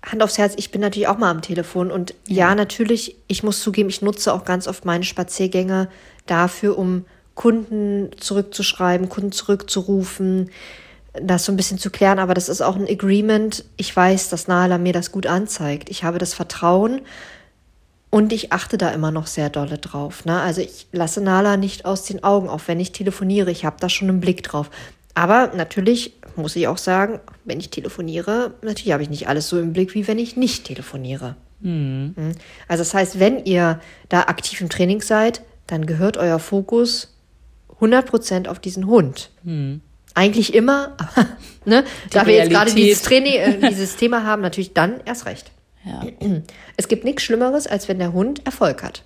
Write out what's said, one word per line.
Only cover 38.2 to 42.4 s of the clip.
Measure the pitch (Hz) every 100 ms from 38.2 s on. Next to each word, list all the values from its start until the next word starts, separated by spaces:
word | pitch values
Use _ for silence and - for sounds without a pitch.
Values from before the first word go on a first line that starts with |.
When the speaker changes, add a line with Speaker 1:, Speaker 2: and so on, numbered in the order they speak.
| 226 185 185
Speaker 1:
auf | 180
diesen | 190 185 190
Hund. | 233 147 135 - _
Speaker 2:
Mhm. | 175 156 139 143 _ _ _
Speaker 1:
Eigentlich | - 196 214 208
immer, | - 240 277 277 -
<laughs> |
aber, | 160 - - - - - -
ne, | 233 277 - -
Speaker 2:
Die |
Speaker 1:
da | 202 202
wir |
jetzt | 214